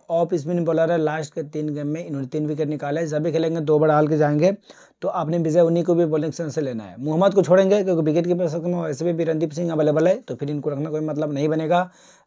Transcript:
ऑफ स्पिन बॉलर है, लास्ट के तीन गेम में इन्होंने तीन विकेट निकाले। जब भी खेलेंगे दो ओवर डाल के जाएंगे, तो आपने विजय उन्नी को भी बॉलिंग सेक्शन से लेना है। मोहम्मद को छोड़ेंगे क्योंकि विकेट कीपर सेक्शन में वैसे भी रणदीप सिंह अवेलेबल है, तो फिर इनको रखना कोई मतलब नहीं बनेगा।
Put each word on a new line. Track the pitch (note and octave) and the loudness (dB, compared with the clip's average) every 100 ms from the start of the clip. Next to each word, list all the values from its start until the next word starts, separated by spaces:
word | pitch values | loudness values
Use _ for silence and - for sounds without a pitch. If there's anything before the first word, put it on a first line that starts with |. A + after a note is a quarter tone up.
| - | -4
ऑफ | E3+ E3+ | -2 0
स्पिन | F3 D3 F3 E3 | -2 -2 -2 0
बॉलर | D#3+ E3 | 2 2
है, | E3+ | 2
लास्ट | D3+ D#3 D3+ | 0 -2 -6
के | E3+ | -10
तीन | D3 D3+ D3+ | -8 -6 -6
गेम | D3 D3 | -4 -6
में | D#3+ E3+ | -6 -6
इन्होंने | C#3 B2+ | -8 -6
तीन | D#3 D3+ | -4 -2
विकेट | D3+ D3+ | -2 -4
निकाले। | D3 C#3+ D3+ D#3+ | -4 -4 -4 -2
जब | D3+ | -2
भी | E3 | -2
खेलेंगे | D#3+ E3 E3 | 0 0 -2
दो | D3+ D3+ | 2 4
ओवर | D#3 | 4
डाल | D3+ D3+ | 4 4
के | D#3 | 4
जाएंगे, | D3+ D3 F3+ G#3 - - - _ | 2 4 2 0 -8 -20 -20 _
तो | F3+ | -4
आपने | F3+ D#3 E3+ | -4 -2 -2
विजय | D#3+ E3+ | 2 4
उन्नी | E3 E3+ | 4 4
को | F3 | 2
भी | E3+ E3 | 2 2
बॉलिंग | D#3 D#3 | 0 -2
सेक्शन | - D#3 | -6 -6
से | D#3 | -4
लेना | C#3 A2+ | -4 -6
है। | G2+ F#2+ | -10 -8
मोहम्मद | C#3+ D#3+ G3 | -2 2 4
को | G3 | 4
छोड़ेंगे | D3+ F#3 F#3+ G#3 | 6 6 6 2
क्योंकि | F#3+ E3 | 2 0
विकेट | D#3 D#3 E3+ | 2 2 0
कीपर | F3 E3+ | 0 -2
सेक्शन | E3 F3 | -2 -4
में | F3 | -4
वैसे | D#3+ C3+ E3+ | -4 -4 -2
भी | E3 | 0
रणदीप | E3 D#3+ D#3+ | -2 -2 -2
सिंह | D3 E3+ | -4 -2
अवेलेबल | D#3+ D3 D3 F3 | 0 2 4 2
है, | A3 | 0
तो | - B2 | -4 -8
फिर | C#3+ | -6
इनको | D3 D3+ | -6 -4
रखना | C#3+ D#3 | -6 -6
कोई | D#3 | -6
मतलब | D#3 D3 D3+ | -6 -4 -4
नहीं | C#3 D3+ | -2 -2
बनेगा। | D#3+ D#3 F3 F3+ - - _ | 0 0 0 0 -8 -20 _